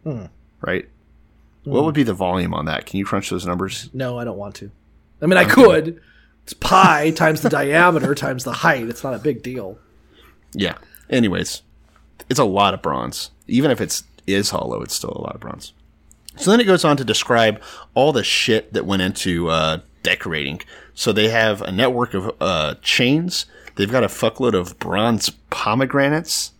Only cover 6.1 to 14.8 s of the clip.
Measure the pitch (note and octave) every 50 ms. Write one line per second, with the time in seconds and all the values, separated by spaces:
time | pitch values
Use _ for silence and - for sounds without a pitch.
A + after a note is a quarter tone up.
6.1 | _ _ _ _ _ _ _ - - _ - - F#3+ F#3 F#3+ F3+ D#3+ D3 D3 D#3+
7.1 | D#3+ - E3+ D#3+ D#3 D#3 - A#3+ - C#3+ C#3 C#3 D3 E3 F3 F3+ E3+ D3+ - C#3
8.1 | C#3+ - - C3+ C3 B2 - C3 A#2 - - E3+ D3+ B2+ A2+ A2+ A#2 - - C3+
9.1 | B2+ G#2 A2 D3+ C3 A2+ - B2 B2+ B2 G2+ F#2 G2 - _ _ _ _ _ _
10.1 | _ - - - _ _ _ _ - - G2 E2+ - - - _ _ - _ _
11.1 | - C3 A#2 G2+ F2 F2+ F2 - - - _ _ _ _ _ _ _ _ _ _
12.1 | _ _ - _ C#3+ A#2+ C3+ G#2 F#2 G2 G2+ G2 F#2+ - - E2 C#2+ B1+ A#1+ B1+
13.1 | - - - - _ _ _ - - B2 D3 D3+ B2 - - E3 - - - _
14.1 | _ - _ - F#2+ G2 G2+ - G2 - - B1 A#1 G#1